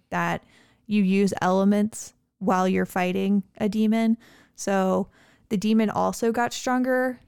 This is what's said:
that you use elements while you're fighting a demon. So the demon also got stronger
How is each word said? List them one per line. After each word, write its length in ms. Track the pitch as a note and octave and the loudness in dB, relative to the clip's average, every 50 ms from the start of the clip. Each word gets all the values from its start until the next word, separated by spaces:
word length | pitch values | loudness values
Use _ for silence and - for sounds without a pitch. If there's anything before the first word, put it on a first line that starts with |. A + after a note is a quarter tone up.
| _ - | _ -8
that 340 | - F3 E3+ E3+ E3+ F3+ _ _ _ _ _ _ _ _ _ - | -6 -4 -2 -2 -4 -6 _ _ _ _ _ _ _ _ _ -2
you 160 | G#3 G#3 G3+ | 0 2 2
use 300 | F#3 F#3+ G3 G3+ F#3+ G3 - | 2 2 2 2 0 0 0
elements 720 | - F#3 F#3 F#3+ G3 G3 G#3 G#3 G#3 A3 - - - - - _ _ _ _ - | 0 0 2 2 4 2 2 2 0 -2 -4 -10 -18 -18 -20 _ _ _ _ -6
while 260 | G3 F#3+ G3 F#3 F#3 F#3 | -2 0 0 2 2 0
you're 200 | F#3+ F#3+ F#3 F3+ | 0 0 -2 -2
fighting 560 | - F#3 F3+ F3+ F3+ F#3+ G3 G3 G3+ G3+ F#3+ _ _ - | -2 -4 -2 -2 -2 -2 0 0 0 0 0 _ _ -4
a 100 | A3 G#3+ | -4 -2
demon. 480 | G3 A3 A3 G#3+ G#3+ A3+ A3+ A3+ A3+ A#3 - - - - - _ _ | 0 0 0 2 2 2 2 2 0 -2 -4 -18 -20 -20 -20 _ _
So 520 | - - - G3 G3 F#3+ F#3+ F#3 F#3+ G3+ - _ _ _ _ _ _ _ - | -10 -4 -2 0 0 2 2 0 0 -2 -4 _ _ _ _ _ _ _ -4
the 80 | - G3+ | -4 -2
demon 340 | F#3+ G#3+ A3 A3 A3+ G3+ | 0 2 2 2 2 2
also 400 | - - F#3 F#3+ F#3+ - - A#3 | 0 0 -2 -2 -2 -2 -2 -2
got 220 | A3+ A#3+ A#3+ A#3+ - | 0 0 -2 -4 -4
stronger 680 | - - C4 B3 B3+ B3+ B3+ B3+ B3+ B3+ C4 B3+ B3 _ | -6 -4 -2 0 0 0 0 0 0 0 -2 -4 -8 _